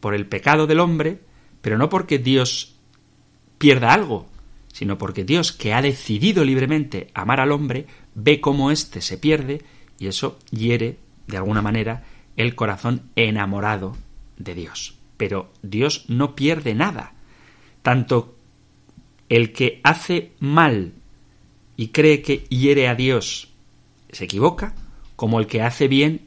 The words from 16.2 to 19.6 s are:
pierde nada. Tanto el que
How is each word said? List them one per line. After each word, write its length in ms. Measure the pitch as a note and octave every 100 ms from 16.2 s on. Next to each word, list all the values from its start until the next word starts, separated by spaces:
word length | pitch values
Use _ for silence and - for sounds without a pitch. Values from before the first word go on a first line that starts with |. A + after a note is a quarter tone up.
| C#3+
pierde 400 | - C#3+ D#3 C3+
nada. 400 | A2 F#3+ C#3 - - - - - _ - _
Tanto 560 | - B2+ B2 B2+ - - _ _ _ _ _ - _ _ _
el 240 | A#2 A2+
que 280 | -